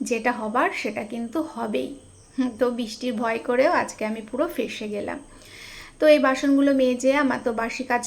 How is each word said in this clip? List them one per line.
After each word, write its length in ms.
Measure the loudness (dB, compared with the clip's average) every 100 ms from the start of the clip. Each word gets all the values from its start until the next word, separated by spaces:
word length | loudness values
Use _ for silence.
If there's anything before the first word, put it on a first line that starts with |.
যেটা 300 | -4 -2 0
হবার 380 | -2 -2 0 0 -2
সেটা 200 | -6 -6
কিন্তু 340 | -8 -8 -6 -4
হবেই। 460 | -4 -6 -4 -4 -6 -10 -18 -20 -10 -4
হুম, 120 | -4 0
তো 80 | -2
বৃষ্টির 420 | 0 -6 -6 -6
ভয় 260 | -2 -2 -2
করেও 340 | 0 2 4
আজকে 300 | 2 -2 -4
আমি 180 | -6 -6 -6
পুরো 160 | -4 -2
ফেঁসে 400 | -2 -6 -6 -8
গেলাম। 300 | -6 -6 -8 -12 -20 -20 -20 -18 -18 -18 4
তো 60 | 6
এই 120 | 8
বাসনগুলো 520 | 6 2 2 4 4
মেজে 380 | 4 4 4 2
আমার 260 | 4 2 0
তো 60 | -2
বাসি 320 | -2 -4 -4
কাজ 180 | -2 -2